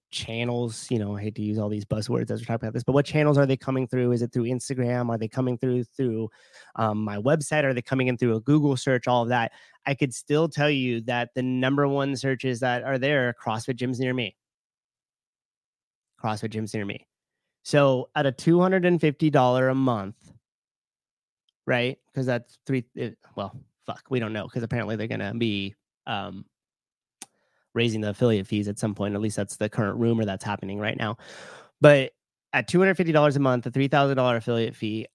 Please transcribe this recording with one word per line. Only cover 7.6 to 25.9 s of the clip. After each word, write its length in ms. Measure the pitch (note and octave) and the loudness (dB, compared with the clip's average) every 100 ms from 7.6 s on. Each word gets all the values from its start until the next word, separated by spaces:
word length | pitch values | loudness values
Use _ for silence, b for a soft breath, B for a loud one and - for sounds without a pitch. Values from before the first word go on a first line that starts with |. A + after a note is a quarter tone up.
| C#3+ | 0
Are 80 | |
they 80 | B2 | 0
coming 260 | - C3 B2+ | -2 0 0
in 100 | A#2+ | 2
through 200 | B2 A2 | 0 0
a 20 | |
Google 380 | A2 D3+ D3 C3 | 2 2 4 0
search? 320 | - B2+ - | 0 0 2
All 140 | B2 | 0
of 40 | A#2 | 2
that. 240 | B2 A2+ B B B - | 0 -2 B B B -6
I 80 | |
could 200 | C#3 C#3 | -2 -2
still 340 | - - D3 E3 | -4 -2 0 0
tell 220 | D3 D3 | 0 0
you 320 | C#3 B2+ A#2 | 2 0 -2
that 300 | A2+ A#2+ A#2+ C3 | -2 -4 -2 -4
the 80 | |
number 420 | B2+ B2+ C3 C#3 C#3+ | -2 0 0 2 2
one 300 | C#3 C#3 C3 | 2 -2 -2
searches 460 | C3+ B2+ C3 A#2+ | -2 -2 -2 -2
that 220 | B2+ B2 | -2 -2
are 140 | A#2 C3+ | -2 -2
there 300 | C3+ D3 B2 | 2 2 0
are 60 | |
CrossFit 420 | - - A2+ B2+ A#2+ | -2 -4 -4 -4 -4
gyms 240 | B2+ A#2+ | -4 -2
near 140 | B2+ | -2
me. 240 | B2+ G#2+ - _ _ _ _ _ _ _ _ _ _ _ _ _ _ _ _ _ _ | -2 -6 -10 _ _ _ _ _ _ _ _ _ _ _ _ _ _ _ _ _ _
CrossFit 340 | A2+ G#2+ A2 | -6 -4 -6
gyms 220 | G#2+ A2 | -6 -6
near 120 | A2 G2+ | -6 -6
me. 200 | - _ _ _ _ _ _ | -8 _ _ _ _ _ _
So 460 | - D3 C#3 B2+ - D3+ | 0 4 4 4 -2 -2
at 100 | C#3+ | -2
a 60 | |
two 300 | B2+ - E3+ | 0 4 6
hundred 240 | F#3 F#3+ F3+ | 6 4 4
and 160 | E3+ | 4
fifty 280 | D#3 C3+ D#3 | 2 2 4
dollar 380 | C#3 B2+ B2+ C3 | 6 4 4 2
a 80 | C3+ | 2
month, 560 | C3 A2 F#2+ - - - _ _ _ _ _ _ _ _ _ _ _ _ - | 2 0 -4 -12 -20 -20 _ _ _ _ _ _ _ _ _ _ _ _ -2
right? 320 | B2 B2 - _ - | 0 0 -4 _ -6
'Cause 100 | B2+ | -2
that's 320 | A#2+ - _ - | -4 -6 _ -4
three, 200 | C3+ A#2 - | -4 -4 -8
it, 220 | A#2+ - _ - | -8 -10 _ -10
well, 180 | G2 - - _ - | -8 -10 -20 _ -14
fuck, 200 | - - | -14 -6
we 80 | B2+ | -4
don't 140 | A2 | -4
know, 160 | G#2+ - | -6 -8
'cause 160 | B2+ | -6
apparently 320 | A2+ B2 G2+ A2 | -4 -4 -4 -4
they're 120 | G#2+ | -4
gonna 260 | A2 G2+ | -6 -6
be, 420 | A2+ A#2 G2+ G2 - _ | -2 -2 -2 -6 -10 _